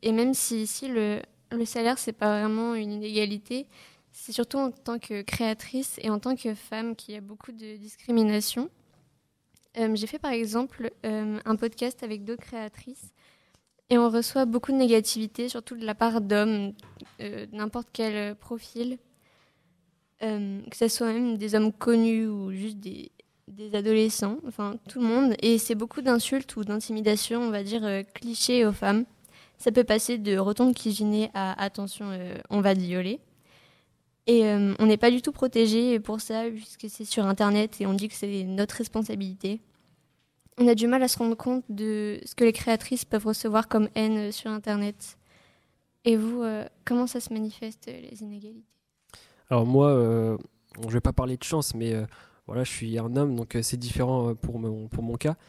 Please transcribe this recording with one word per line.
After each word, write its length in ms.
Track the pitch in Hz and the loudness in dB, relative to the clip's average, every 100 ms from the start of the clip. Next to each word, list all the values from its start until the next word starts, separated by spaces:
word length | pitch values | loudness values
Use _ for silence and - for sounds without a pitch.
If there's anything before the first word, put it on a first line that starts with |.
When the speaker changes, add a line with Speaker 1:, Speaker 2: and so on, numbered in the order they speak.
Speaker 1:
et 100 | 226 | 0
même 220 | 220 247 | 4 4
si 280 | 262 - 226 | 2 0 -2
ici, 260 | 214 - 269 | -4 -6 -4
le, 320 | 233 208 208 - _ _ | -2 0 -2 -8 _ _
le 140 | 233 226 | -4 -4
salaire, 320 | 240 233 262 | 0 0 0
c'est 160 | - | -4
pas 280 | 220 214 208 | -2 0 2
vraiment 340 | 214 214 233 226 | 0 0 -2 -2
une 160 | 208 | -4
inégalité, 760 | 208 214 214 208 208 - 254 285 - - _ _ | -6 -4 -2 -2 -4 -6 -8 -8 -16 -20 _ _
c'est 200 | - - | -18 -8
surtout 260 | 220 240 269 | -4 -2 -2
en 140 | 262 | -2
tant 280 | 240 - 233 | -4 -8 -8
que 220 | - 208 | -8 -10
créatrice 760 | 202 - 226 220 - 262 269 - | -6 -2 -2 -4 -6 -6 -6 -6
et 80 | 220 | -4
en 100 | 208 | -2
tant 160 | 247 254 | -2 -4
que 180 | 226 208 | -6 -8
femme 400 | - 220 233 226 | -10 -8 -8 -10
qu'il 180 | - | -14
y 40 | 208 | -16
a 40 | |
beaucoup 300 | 202 214 - | -16 -18 -18
de 260 | 226 220 214 | -16 -16 -16
discrimination. 920 | 214 - - 233 214 214 214 240 320 - _ _ _ _ _ _ _ _ _ 233 | -18 -12 2 4 4 2 0 -4 -6 -10 _ _ _ _ _ _ _ _ _ -4
Euh, 180 | 220 214 | -2 -2
j'ai 120 | 220 | -4
fait 120 | 302 | -6
par 120 | 285 | -4
exemple, 600 | 233 220 226 269 - 226 - 220 | -4 -2 -2 -4 -6 -10 -8 -6
euh, 340 | 214 214 214 220 | -4 -4 -4 -2
un 100 | 220 | -2
podcast 460 | 233 - 247 - | -2 -4 -6 -6
avec 220 | 226 214 202 | -10 -10 -10
d'autres 180 | 233 | -12
créatrices 680 | - 226 214 - - 262 - _ _ _ _ _ _ _ - | -12 -12 -12 -14 -20 -20 -20 _ _ _ _ _ _ _ 2
et 80 | 240 | 4
on 100 | 233 | 6
reçoit 360 | 233 233 269 247 | 2 0 0 2
beaucoup 260 | 240 - | 0 0
de 60 | 269 | 2
négativité, 720 | 247 220 214 220 214 - 240 | 6 6 4 -2 -6 -6 -6
surtout 300 | 240 - 233 | -8 -10 -8
de 80 | 220 | -8
la 80 | |
part 280 | 214 233 226 | 0 0 2
d'hommes, 520 | 196 208 214 214 202 214 - - - - | 2 2 4 0 -2 -8 -18 -20 -20 -14
euh, 240 | 208 208 214 | -10 -10 -10
de 100 | 214 | -8
n'importe 320 | 214 240 233 | -6 -8 -8
quel 420 | - 220 208 208 208 | -6 -4 -4 -6 -10
profil, 640 | - 233 - 233 247 247 _ _ _ _ _ _ _ _ _ _ _ _ | -12 -12 -10 -6 -6 -8 _ _ _ _ _ _ _ _ _ _ _ _
euh, 360 | 220 208 202 196 - | -4 -4 -4 -6 -10
que 60 | - | 0
ce 120 | 226 | 0
soit 260 | - 233 | 2 -2
même 240 | 226 247 214 | 0 -2 -2
des 160 | 214 | 0
hommes 180 | 214 214 | 2 2
connus 560 | - 233 226 226 220 220 | 2 4 4 4 2 0
ou 240 | 202 190 | -4 -6
juste 280 | 190 220 208 | -6 -8 -10
des, 320 | 190 - - - _ _ - | -12 -14 -16 -20 _ _ -20
des 280 | 196 214 208 | -16 -6 0
adolescents, 640 | 208 220 220 - 202 269 269 | 4 6 4 2 -2 -4 -8
enfin 280 | - 202 226 - | -6 -6 -8 -10
tout 100 | 254 | -2
le 80 | 226 | 2
monde. 280 | 240 269 214 | 4 4 4
Et 160 | 226 226 | 4 4
c'est 160 | 220 214 | 2 -2
beaucoup 260 | 226 - | -4 -2
d'insultes 540 | 262 240 - 269 262 214 | 2 2 2 -2 -4 -8
ou 80 | |
d'intimidations, 760 | 208 208 - 220 214 208 - 233 | -4 -4 -4 -2 0 0 0 -2
on 120 | 233 | -2
va 100 | 208 | -2
dire, 240 | 202 226 214 | -4 -4 -2
euh, 160 | 196 196 - | -4 -6 -10
clichés 500 | 233 226 - 247 214 | -8 -2 2 4 4
aux 80 | |
femmes. 320 | 202 196 208 247 _ - - - - | 2 2 2 0 _ -20 -20 -20 -4
Ça 120 | 240 | 4
peut 120 | 226 | 4
passer 340 | 233 214 - 240 | 6 2 0 -2
de « 180 | 202 190 | 0 0
retourne 340 | 196 214 254 | 2 4 4
cuisiner » 560 | 247 220 202 214 214 220 196 | 4 -2 0 2 2 0 -2
à « 260 | 190 - | -4 -4
attention, 460 | 196 196 202 - 202 | -6 -6 -10 -8 -8
euh, 240 | 185 180 - - | -8 -8 -12 -2
on 100 | 202 | 2
va 140 | 196 | 4
te 60 | 190 | 2
violer ». 400 | 175 180 185 269 - _ _ _ _ _ _ _ _ _ - | 0 -2 -4 -6 -10 _ _ _ _ _ _ _ _ _ 4
Et, 180 | 233 214 | 6 6
euh, 300 | 208 202 196 | 4 2 6
on 80 | 220 | 6
n'est 120 | 214 | 8
pas 120 | 233 | 6
du 140 | 247 | 4
tout 80 | 294 | 0
protégé 680 | - 262 233 226 220 247 233 | -2 0 4 4 4 2 2
pour 220 | 220 220 | -2 -8
ça, 220 | - 220 233 | -4 -4 -4
puisque 340 | 220 214 - 214 | -8 -14 -14 -14
c'est 180 | - 214 | -12 -6
sur 200 | - 196 | 0 2
Internet 560 | 196 208 208 214 - | 4 4 4 2 -2
et 60 | 196 | -2
on 60 | 196 | -2
dit 140 | 214 | -4
que 40 | |
c'est 300 | - 202 196 | -6 -6 -4
notre 320 | 185 190 208 - | -2 -2 -2 -4
responsabilité. 840 | 226 220 220 208 190 190 190 220 - _ _ _ _ _ _ _ _ - | -4 -4 -4 -4 -6 -6 -6 -6 -10 _ _ _ _ _ _ _ _ 4
On 80 | 240 | 6
a 80 | 226 | 6
du 100 | 233 | 4
mal 160 | 262 | 4
à 60 | 254 | 2
se 100 | - | 2
rendre 180 | 233 226 | 0 0
compte 280 | 247 254 240 | -2 -2 -4
de 520 | 202 214 214 208 208 - | -6 -4 -2 -4 -8 -10
ce 100 | - | 4
que 80 | |
les 100 | 233 | 4
créatrices 520 | 220 - 220 - 254 - | 4 0 0 0 -6 -2
peuvent 200 | 214 214 | -2 0
recevoir 420 | 220 220 214 226 | -2 0 0 2
comme 220 | 220 214 220 | 2 2 2
haine 360 | 220 214 208 | 0 0 -2
sur 200 | 214 220 | -6 -6
Internet. 680 | 214 214 208 208 208 - - _ _ _ _ _ _ _ _ 240 | -6 -2 -2 -2 -6 -14 -20 _ _ _ _ _ _ _ _ 2
Et 100 | 220 | 4
vous, 280 | 220 240 | 2 -2
euh, 200 | 226 214 - - - | -4 -4 -8 -10 0
comment 220 | 240 247 | 0 0
ça 140 | 240 | -4
se 120 | - | -6
manifeste, 540 | 220 214 - 220 - - | -6 -6 -8 -14 -14 -16
les 340 | - - 214 | -16 -16 -16
inégalités ? 460 | 214 208 208 226 220 _ _ _ _ - _ _ - | -16 -16 -18 -20 -20 _ _ _ _ -20 _ _ 0
Speaker 2:
Alors 160 | 123 120 | 2 4
moi, 220 | 135 143 | 6 6
euh, 480 | 131 117 117 113 110 - _ _ - | 6 4 4 2 -2 -8 _ _ -10
bon, 140 | 113 | -2
je 40 | |
vais 80 | 117 | 2
pas 120 | 131 | 2
parler 220 | 127 127 127 | 2 -2 -4
de 80 | |
chance, 300 | - 156 - | -2 -2 -2
mais, 200 | 113 117 | -4 -2
euh, 120 | 110 110 - - _ - | -2 -4 -10 -20 _ -8
voilà, 180 | 120 | -4
je 80 | 127 | -4
suis 280 | - 113 113 | -4 -4 -4
un 160 | 113 131 | 0 0
homme, 200 | 143 120 | 2 0
donc, 200 | 113 120 | -2 -2
euh, 80 | |
c'est 140 | 120 123 | -2 -4
différent, 520 | 120 - 127 131 117 | -4 0 0 2 0
euh, 40 | 113 | -2
pour 240 | - 117 | -4 -4
mon, 280 | 113 110 110 | -4 -6 -6
pour 120 | - | -6
mon 140 | 113 120 | -4 -2
cas. 220 | 151 170 | -2 -4